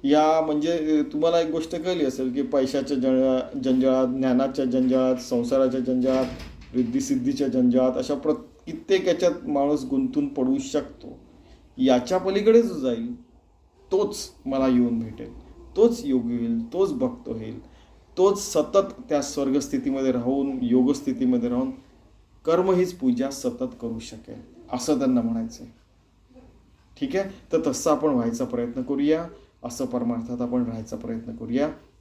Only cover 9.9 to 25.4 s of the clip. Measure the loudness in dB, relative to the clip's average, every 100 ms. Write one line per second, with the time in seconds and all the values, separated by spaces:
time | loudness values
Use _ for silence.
9.9 | -2 0 -2 -2 -2 0 0 -2 -4 -4
10.9 | -14 -18 -18 -20 -20 -20 -20 -20 0 4
11.9 | 4 4 0 0 2 6 6 6 -2 -4
12.9 | -4 -6 -10 -16 _ _ _ _ _ _
13.9 | 0 0 -4 -12 -12 -4 0 4 4 2
14.9 | 0 -4 -10 -14 -16 -20 -20 -10 4 4
15.9 | 4 0 0 0 -2 -2 -2 -4 0 0
16.9 | 0 -4 -4 -10 -8 -8 -12 -18 -20 -20
17.9 | -20 _ 2 4 4 0 0 2 2 0
18.9 | -8 -4 -2 -2 -4 0 0 0 -4 -2
19.9 | 0 0 0 0 0 -2 -2 2 4 4
20.9 | 2 -2 0 0 2 0 -2 -4 -8 -18
21.9 | _ _ _ _ _ 0 2 4 2 0
22.9 | 0 0 0 -2 -4 -6 -4 -8 -8 -10
23.9 | -10 -12 -18 -16 -18 -18 -20 -10 -8 -2
24.9 | 0 2 2 0 -2